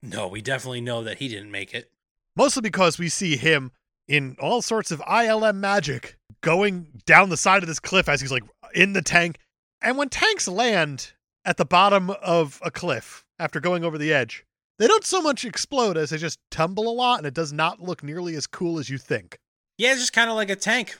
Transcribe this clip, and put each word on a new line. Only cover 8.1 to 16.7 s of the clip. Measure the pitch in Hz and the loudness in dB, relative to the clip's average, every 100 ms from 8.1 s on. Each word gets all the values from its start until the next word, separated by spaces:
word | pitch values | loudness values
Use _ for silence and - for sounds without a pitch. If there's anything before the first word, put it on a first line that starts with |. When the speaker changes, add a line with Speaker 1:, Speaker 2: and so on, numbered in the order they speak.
| 143 | 0
Speaker 2:
he's, | 131 | -2
like, | 127 - _ - | -6 -6 _ -4
in | - 190 | 2 2
the | 196 | 2
tank. | 156 175 175 160 _ _ _ _ | 2 2 2 -2 _ _ _ _
And | 220 262 | -2 0
when | 285 | -2
tanks | - 427 403 - | 0 0 0 -2
land | 185 240 202 156 135 - _ _ _ | 0 2 2 0 -4 -14 _ _ _
at | - - | -4 -2
the | |
bottom | 165 180 202 196 185 | 2 6 6 6 2
of | 196 185 170 151 - | -4 0 2 2 -4
a | 170 | -10
cliff | - 175 123 - - _ - | -6 -4 -4 -6 -18 _ -8
after | 160 156 | -6 -4
going | 160 180 | -2 0
over | 165 156 | -2 -2
the | 151 | 2
edge, | 151 117 - - _ _ - | 2 0 -6 -20 _ _ 2
they | 220 | 4
don't | 440 | 4
so | - 381 | 2 0
much | 311 269 247 | 2 0 -4
explode | - - 277 226 160 | -8 -4 0 0 0
as | 156 | -2
they | 160 | -2
just | 165 - - | -6 -8 -8
tumble | - 160 | -2 -2